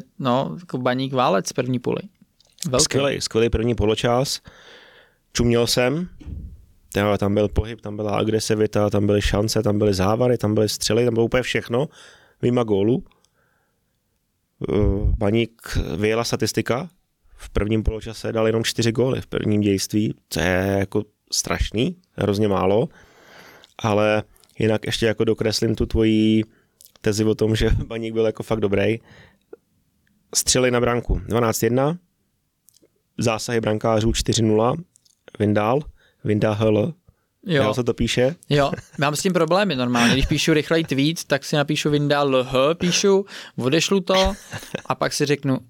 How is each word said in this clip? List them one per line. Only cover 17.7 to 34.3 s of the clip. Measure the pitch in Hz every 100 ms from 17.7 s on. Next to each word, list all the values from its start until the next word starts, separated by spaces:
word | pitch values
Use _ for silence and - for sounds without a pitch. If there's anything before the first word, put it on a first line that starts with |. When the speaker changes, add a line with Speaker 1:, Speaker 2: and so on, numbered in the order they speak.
| 110
Speaker 2:
poločase | 104 110 117 107 110
dal | 110 110
jenom | 113
čtyři | 110 - 117
góly | 113 127 120
v | -
prvním | - 104 104
dějství, | 104 95 - 107 113 - -
co | 82
je | 82 92 98 98
jako | 98 104 104 _ -
strašný, | - - 87 - 101 151 180 _
hrozně | - 101 101 107
málo. | 95 92 104 135 - - _ - - - - - -
Ale | 110 104 107 107 - _ _ -
jinak | 110 107 -
ještě | - 113
jako | 107
dokreslím | 113 110 110 104 113 110
tu | 117
tvojí | 113 110 110 110 110 107 _ _ _ - _
tezi | 110 104
o | 110 107
tom, | 110 110
že | 110
<laughs> | - 131
Baník | 113 113
byl | 110 110
jako | -
fakt | - 110
dobrý. | 104 98 101 113 - - - _ _ - _ _ _ _ _ _ _ -
Střely | - 127 127
na | 120
branku | 120 120 - - -
dvanáct | 113 117 -
jedna, | 113 123 143 175 _ _ _ _ _ _ _ _ _ _ _ -
zásahy | 117 110 - 117
brankářů | 110 107 117 110 113
čtyři | 113 -